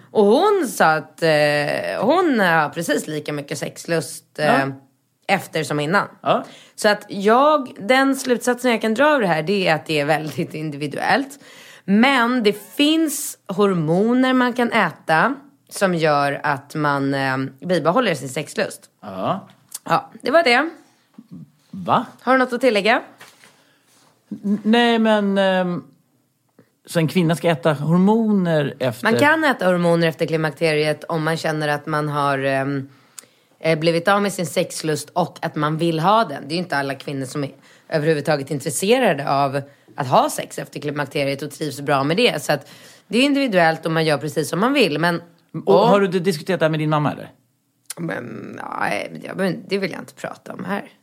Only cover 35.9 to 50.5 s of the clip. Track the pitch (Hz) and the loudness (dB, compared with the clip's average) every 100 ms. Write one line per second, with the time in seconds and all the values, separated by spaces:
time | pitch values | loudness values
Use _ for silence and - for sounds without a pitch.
35.9 | 160 165 220 214 139 120 165 180 143 139 | 0 2 2 0 -6 -8 -8 -4 -4 -4
36.9 | 135 - 139 131 147 135 - _ - - | -8 -8 -8 -6 -6 -8 -10 _ -20 -6
37.9 | 160 151 156 139 151 131 143 165 135 196 | -2 0 0 0 -2 -2 -6 -6 -4 0
38.9 | 247 240 143 143 139 139 139 135 _ _ | 2 2 0 0 0 0 -2 -8 _ _
39.9 | - 127 175 294 - 143 - 156 165 139 | -8 0 2 2 -2 -10 -12 -12 -10 -8
40.9 | 147 139 151 139 139 151 - 156 131 143 | -6 -6 -4 -4 -4 -8 -8 -8 -6 -2
41.9 | 143 135 175 240 156 - 147 - - - | 0 2 2 2 0 -2 -4 -4 -20 -20
42.9 | - _ 214 277 277 277 185 165 160 175 | -20 _ 0 2 2 2 2 2 2 -2
43.9 | 160 156 143 147 139 151 165 226 285 202 | 0 2 0 -2 -4 -4 0 0 2 2
44.9 | 147 170 170 170 _ _ 165 147 196 220 | 2 0 -2 -6 _ _ -6 2 4 6
45.9 | 202 196 185 175 151 - 180 160 156 156 | 4 2 0 -2 -2 -4 0 0 0 0
46.9 | 151 143 - - - _ _ _ _ - | 0 0 -4 -12 -18 _ _ _ _ -18
47.9 | - 170 - 131 - - - - - - | -10 -8 -8 -8 -12 -12 -12 -12 -6 -4
48.9 | 98 - - - 165 190 160 - 196 190 | -4 -6 -12 -12 -4 -4 -4 -6 -6 -4
49.9 | - - - - - - | -8 -14 -12 -12 -12 -14